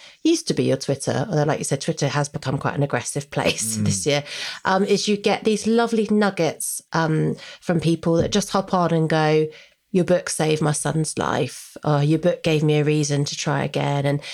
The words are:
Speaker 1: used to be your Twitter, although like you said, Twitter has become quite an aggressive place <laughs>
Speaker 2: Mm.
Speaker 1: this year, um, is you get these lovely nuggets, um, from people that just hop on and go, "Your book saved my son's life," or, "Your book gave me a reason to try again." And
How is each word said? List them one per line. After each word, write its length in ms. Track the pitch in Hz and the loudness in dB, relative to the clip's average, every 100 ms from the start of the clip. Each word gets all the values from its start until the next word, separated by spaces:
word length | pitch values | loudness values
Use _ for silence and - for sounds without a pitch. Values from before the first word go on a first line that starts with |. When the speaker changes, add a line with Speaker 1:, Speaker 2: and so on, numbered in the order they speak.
| - - | -20 -4
Speaker 1:
used 240 | 311 330 - | 0 0 0
to 60 | |
be 100 | 143 | 0
your 120 | 127 131 | 0 0
Twitter, 480 | - 139 - 123 226 | -2 -4 -2 -2 0
although 140 | 151 | 0
like 140 | 147 139 | 0 0
you 60 | |
said, 160 | - 139 | -2 -4
Twitter 280 | - 160 143 | -4 -2 -2
has 200 | 127 147 | -2 -4
become 300 | - - 131 | -4 -4 -4
quite 160 | 135 | -2
an 80 | - | -2
aggressive 480 | 143 127 - 143 - | 0 -2 -4 -8 -6
place 460 | - 151 - 110 110 | -2 -2 -2 -4 -2
<laughs> 20 | |
Speaker 2:
Mm. 60 | |
Speaker 1:
this 200 | 104 98 151 | -2 0 0
year, 180 | 143 143 - - - | -2 -2 -8 -10 -6
um, 200 | - 190 | 0 0
is 240 | 202 196 - | 2 0 0
you 80 | 202 | 0
get 280 | 202 - | 0 0
these 220 | 220 208 214 | 0 0 2
lovely 420 | 226 233 226 202 | 2 2 2 2
nuggets, 720 | 214 208 196 160 - - - - | 2 2 2 -2 -2 -6 -8 -4
um, 440 | 160 165 156 156 160 - - | 0 2 2 0 -2 -8 -8
from 200 | - 165 | -2 0
people 340 | 160 165 170 165 | 2 0 2 2
that 140 | - | 2
just 180 | 208 190 | 0 0
hop 240 | 202 196 | -2 0
on 180 | 185 170 | 0 2
and 160 | 165 160 | 2 2
go, 380 | 160 156 156 156 - - _ _ | 2 4 4 2 -4 -20 _ _
"Your 140 | 190 | 0
book 240 | 170 175 - | 2 2 0
saved 320 | - 156 156 | -2 0 2
my 120 | 156 | 0
son's 440 | 151 147 156 156 - | 0 -2 0 -2 -2
life," 580 | 73 120 143 - - - | -2 0 -2 -6 -18 -6
or, 200 | 151 147 | 0 2
"Your 160 | 147 156 | 2 2
book 240 | 175 170 | 2 0
gave 200 | 170 156 | 0 2
me 160 | 151 151 | 2 2
a 60 | |
reason 400 | 147 151 147 143 | 2 2 0 0
to 100 | 143 | -2
try 300 | - - 143 | -4 -2 -2
again." 400 | 139 147 143 143 | -2 -2 -2 0
And 160 | 139 143 - | 0 -2 -4